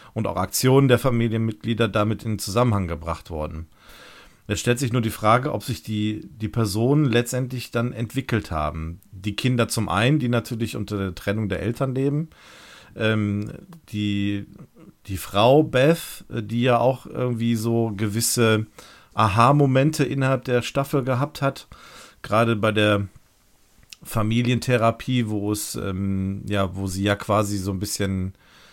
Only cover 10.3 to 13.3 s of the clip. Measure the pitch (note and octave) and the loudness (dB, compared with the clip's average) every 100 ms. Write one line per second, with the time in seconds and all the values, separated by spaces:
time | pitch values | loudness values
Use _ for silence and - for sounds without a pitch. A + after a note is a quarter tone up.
10.3 | A#2+ - A2+ A2+ A#2 G2+ G#2 F#2+ F2+ - | -2 -2 -4 -4 -4 -6 -4 -4 -4 -4
11.3 | G#2 G#2+ F2+ F#2+ A#2+ C3+ C3 C#3 D3 D#3+ | -2 -2 -2 -4 -2 -4 0 0 -2 -4
12.3 | - - - - - - - A2 G#2+ G#2 | -12 -20 -20 -20 -20 -18 -4 0 0 0